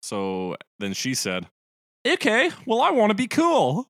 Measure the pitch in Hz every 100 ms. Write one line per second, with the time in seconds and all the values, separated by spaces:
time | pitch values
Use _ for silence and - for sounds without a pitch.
0 | - 104 98 92 92 85 - _ 101 95
1 | 131 127 - 92 87 _ _ _ _ _
2 | - 349 269 220 330 - - 226 311 311
3 | 214 208 247 - 330 311 139 151 262